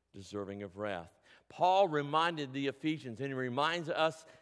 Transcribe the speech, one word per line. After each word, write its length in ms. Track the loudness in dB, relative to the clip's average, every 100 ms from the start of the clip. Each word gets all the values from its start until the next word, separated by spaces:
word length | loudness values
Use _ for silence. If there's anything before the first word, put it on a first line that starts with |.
| _
deserving 500 | -18 -12 -8 -8 -8
of 140 | -10 -6
wrath." 340 | -6 -6 -8 _ _ -20 _
Paul 400 | 0 4 6 6
reminded 640 | 4 2 2 2 0 -4
the 140 | -2 -2
Ephesians, 540 | -2 -2 -4 -6 -6
and 80 | -6
he 60 |
reminds 540 | -4 -2 2 2 0 -2
us 380 | 2 2 0 -12 -20